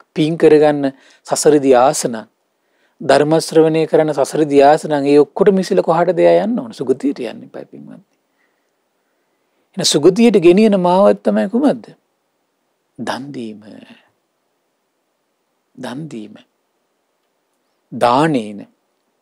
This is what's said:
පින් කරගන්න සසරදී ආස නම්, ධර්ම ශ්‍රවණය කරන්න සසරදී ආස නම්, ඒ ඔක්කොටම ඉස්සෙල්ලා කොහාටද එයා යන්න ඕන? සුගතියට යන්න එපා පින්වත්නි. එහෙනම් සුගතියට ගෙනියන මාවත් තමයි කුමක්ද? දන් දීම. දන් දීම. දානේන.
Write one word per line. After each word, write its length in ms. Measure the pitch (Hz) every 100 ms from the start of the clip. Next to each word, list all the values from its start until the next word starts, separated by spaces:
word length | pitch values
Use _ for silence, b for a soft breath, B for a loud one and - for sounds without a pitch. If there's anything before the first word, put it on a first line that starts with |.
| _ -
පින් 220 | 151 165
කරගන්න 540 | 160 151 151 147 139 - b b -
සසරදී 480 | 135 165 147 139 127
ආස 260 | 127 156
නම්, 240 | - 113 107 _ _ _ _ _ _ -
ධර්ම 320 | 147 139 147 160
ශ්‍රවණය 440 | - 156 160 160 156
කරන්න 260 | 160 156
සසරදී 500 | 143 131 143 151 143
ආස 200 | 139 156 165
නම්, 180 | 147
ඒ 160 | 139 147
ඔක්කොටම 420 | 143 - 196 190
ඉස්සෙල්ලා 260 | 185 185 170
කොහාටද 320 | 165 175 170
එයා 240 | 170 170
යන්න 160 | 196 240
ඕන? 120 | -
සුගතියට 500 | - 127 139 139 139
යන්න 240 | 117 - -
එපා 180 | -
පින්වත්නි. 400 | - - - - 196 _ _ _ _ _ _ _ _ _ _ _ _ _ _ _ _ -
එහෙනම් 100 | 151
සුගතියට 540 | 160 151 185 233 202
ගෙනියන 380 | 165 180 220 202
මාවත් 440 | 175 180 202 202
තමයි 240 | - 208 208
කුමක්ද? 460 | 226 285 127 104 - _ _ _ _ _ _ _ _ _ -
දන් 320 | 117 117 139
දීම. 300 | 135 113 107 107 - - 117 _ _ _ _ _ _ _ _ _ _ _ _ _ _ _ _ _ -
දන් 260 | 127 127 160
දීම. 280 | 127 107 107 _ _ _ _ _ _ _ _ _ _ _ _ _ _ _
දානේන. 760 | 120 120 123 160 139 107 101 - _ _ _ _ _